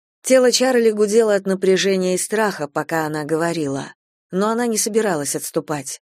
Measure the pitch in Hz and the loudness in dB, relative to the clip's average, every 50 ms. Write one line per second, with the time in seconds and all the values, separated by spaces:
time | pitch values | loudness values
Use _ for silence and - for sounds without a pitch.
0 | _ _ _ _ - - 254 262 254 247 226 - 247 262 254 240 233 226 214 208 | _ _ _ _ 0 2 4 4 6 4 4 2 2 2 2 4 4 2 2 2
1 | 214 202 202 233 226 214 202 196 196 196 190 185 190 185 190 180 165 196 196 190 | 2 2 4 4 4 4 2 0 0 0 -2 0 2 2 2 2 2 0 0 0
2 | 185 180 185 180 - - 214 208 220 208 - - 147 143 - 156 151 - 165 160 | 0 0 -2 -2 -4 -4 -2 -2 0 -2 -2 -4 -8 -6 -6 -6 -4 -2 -2 -2
3 | 156 151 151 156 151 143 160 156 165 170 170 165 151 139 135 139 127 - - _ | -2 -2 -4 -6 -4 -2 -2 0 0 -2 -2 -2 -4 -4 -4 -6 -8 -10 -14 _
4 | _ _ _ _ _ _ - 185 202 214 226 226 247 240 220 208 - 226 208 220 | _ _ _ _ _ _ -4 -2 -2 0 0 -2 -2 -2 -2 -2 -2 -2 0 0
5 | 214 208 175 151 143 139 - 151 - - - 165 151 - 156 147 135 - - - | 0 0 0 -2 -4 -4 -6 -6 -6 -6 -6 -6 -4 -4 -6 -6 -8 -10 -12 -14
6 | _ | _